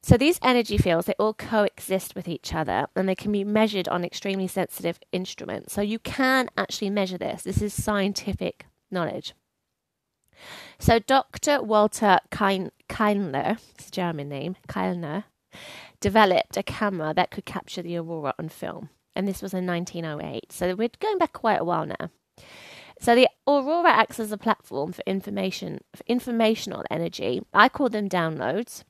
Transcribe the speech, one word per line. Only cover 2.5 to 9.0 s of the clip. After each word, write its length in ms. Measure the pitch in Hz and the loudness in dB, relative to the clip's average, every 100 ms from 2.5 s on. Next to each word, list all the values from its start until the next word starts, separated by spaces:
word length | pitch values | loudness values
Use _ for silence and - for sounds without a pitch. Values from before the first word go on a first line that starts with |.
other, 340 | 160 147 92 - - | -4 0 0 -2 -2
and 120 | 190 | -2
they 80 | 185 | -2
can 160 | 208 | -2
be 120 | 208 | -2
measured 440 | 196 214 220 202 175 | 0 2 2 0 -2
on 160 | 175 | -2
extremely 440 | 175 - 196 190 185 | -4 -6 -4 -4 -4
sensitive 520 | - 180 - 170 170 _ | -2 -4 -4 -6 -6 _
instruments. 640 | 180 185 - - 95 - | -6 -6 -10 -10 -10 -8
So 80 | - | -4
you 180 | 208 226 | -2 -4
can 500 | - - 262 262 247 - | -6 0 2 2 0 -4
actually 320 | 196 - 202 | -4 -4 -2
measure 280 | 208 190 180 | -2 -2 -4
this. 260 | - - | -6 -6
This 180 | - - | -2 -2
is 120 | 208 - | -2 -4
scientific 880 | - 208 196 196 - 190 180 - - _ _ | -2 0 0 -2 -6 -4 -6 -8 -20 _ _
knowledge. 440 | 185 | -4